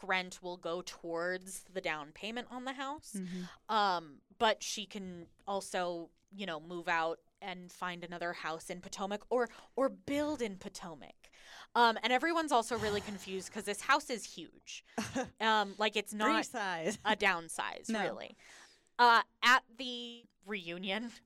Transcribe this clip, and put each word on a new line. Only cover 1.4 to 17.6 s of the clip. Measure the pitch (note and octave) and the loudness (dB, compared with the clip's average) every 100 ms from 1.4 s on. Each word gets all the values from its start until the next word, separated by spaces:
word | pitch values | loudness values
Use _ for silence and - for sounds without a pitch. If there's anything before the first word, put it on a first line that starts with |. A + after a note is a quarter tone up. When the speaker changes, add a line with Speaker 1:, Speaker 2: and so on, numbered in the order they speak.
| F#3 F#3+ - | -6 -14 -10
Speaker 1:
the | F#3 | -6
down | F3 D#3 D3 | -4 -4 -6
payment | - G3+ A#3+ - | -10 -8 -8 -8
on | B3 | -8
the | B3+ | -8
house. | C4 C4+ D4+ - G3+ | -6 -8 -8 -8 -8
Speaker 2:
Mm-hmm. | F3+ F3+ F3+ - - | -6 -8 -10 -12 -2
Speaker 1:
Um, | A3 G3+ F3 D#3+ C3+ _ - | 4 4 2 -2 -14 _ 2
but | A3+ G#3 | 4 4
she | - - G3 | -2 -6 -6
can | G#3 F#3+ F3 E3+ _ - | -8 -8 -10 -14 _ -4
also, | G3 G3 F#3+ F3 E3+ E3 _ _ | -4 -2 -2 0 -2 -8 _ _
you | G3 G3 | -8 -6
know, | D#3+ | -6
move | E3 F3 E3+ | -6 -4 2
out | E3 D#3+ E3 _ _ | 2 2 0 _ _
and | G3 F3+ F3+ | -10 -10 -12
find | - F#3 F3 | -6 -6 -6
another | F3 E3+ E3+ | -8 -4 -4
house | E3+ D#3 D#3+ - | -4 -4 -4 -6
in | F3+ | -10
Potomac | - - G3 G#3 - | -8 -6 -4 -4 0
or, | B3 A3+ - - - | 2 2 -4 -8 0
or | C4+ | 0
build | G3 - C#4+ D4 D4+ | 0 -2 0 0 -2
in | A3+ F#3+ | -4 -6
Potomac. | G#3 - F#3 D3 E2+ - - - - - - | -12 -12 -12 -14 -18 -20 -20 -20 -20 -20 0
Um, | - A#3 A3 | 6 6 6
and | A3 | 4
everyone's | B3+ E4 E4 D#4 | 4 4 2 4
also | B3+ A3+ A3+ | 4 2 0
really | G#3+ G#3 | 0 0
confused | G#3+ G3 F#3+ F#3+ F3 | -2 -8 -6 -6 -6
'cause | - | -6
this | G#3 G3+ | -4 0
house | - C#4+ - | 4 4 2
is | A#3 | -6
huge. | - - D#3 - - - - | -8 -12 -16 -18 -16 -16 -8
Speaker 2:
<laughs> | - G#3 C4+ B3 - | -4 -4 -4 -6 0
Speaker 1:
Um, | A3 G#3+ G3+ G3 | 4 4 2 2
like, | G#3+ G#3 | 0 2
it's | G#3 | -2
not | G#3 G#3+ A3 | 0 2 2
Speaker 2:
Resize. | G3 A#3+ G3 E3+ E3 G#3 | 0 -4 -4 -2 -2 0
Speaker 1:
a | G#3 | 2
downsize, | G#3+ G3 F3 E3 - | 4 4 2 -2 -6